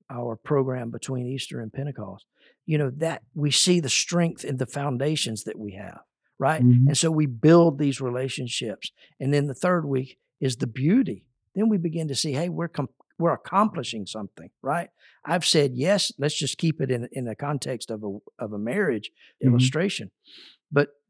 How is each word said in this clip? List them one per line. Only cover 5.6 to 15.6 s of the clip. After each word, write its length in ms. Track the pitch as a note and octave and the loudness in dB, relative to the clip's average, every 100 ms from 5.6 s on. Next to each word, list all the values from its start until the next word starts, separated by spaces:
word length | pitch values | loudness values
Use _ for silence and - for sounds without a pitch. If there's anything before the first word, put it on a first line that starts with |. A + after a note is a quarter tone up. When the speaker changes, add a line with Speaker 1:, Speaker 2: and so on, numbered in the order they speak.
| G#2 | -10
Speaker 1:
have, 280 | F#2+ G2 - _ _ _ _ | -12 -14 -16 _ _ _ _
right? 240 | C#3 D#3 | 0 4
Speaker 2:
Mm-hmm. 260 | B2 B2 C3+ | 6 8 6
Speaker 1:
And 100 | D#3 | 4
so 120 | E3 | 2
we 160 | D#3 D3+ | 2 0
build 520 | A2+ D3+ E3+ E3+ C#3 | 4 8 8 8 4
these 220 | C#3+ C3 | 0 -2
relationships. 920 | C3 B2 C3 - B2 - A#2 G2 - - - _ | -4 -4 -6 -6 -6 -6 -6 -8 -12 -16 -20 _
And 140 | C3+ | 0
then 140 | D3 C#3+ | 2 0
the 80 | B2+ | -2
third 300 | F#3 F3+ D3 | 0 0 0
week 320 | C3+ C3 - _ _ | -2 -4 -12 _ _
is 160 | C3+ A#2 | -4 -2
the 100 | B2 | -4
beauty. 580 | A2 C#3+ A#3 F#3+ G2 _ _ _ - | -2 2 2 2 -4 _ _ _ -2
Then 140 | A3+ | 2
we 100 | G3+ | 2
begin 300 | E3 D#3+ D#3 | 0 -4 -4
to 60 | C3 | -4
see, 180 | D#3+ C3+ | -2 -2
hey, 140 | F3 | -2
we're 180 | D#3+ E3 | -4 -6
com-, 220 | - C3+ - _ - | -4 -6 -8 _ -2
we're 140 | E3 | 0
accomplishing 720 | C3 - F#3+ G#3+ F3 A#2+ A2+ F#2+ | 0 0 2 2 0 -8 -8 -10
something, 440 | G#2+ G2+ - D#2+ _ | -10 -12 -14 -20 _
right? 280 | C3 E3+ - _ _ _ - | -4 -4 -6 _ _ _ -4
I've 200 | F3 - | -2 2
said, 260 | E3 | 4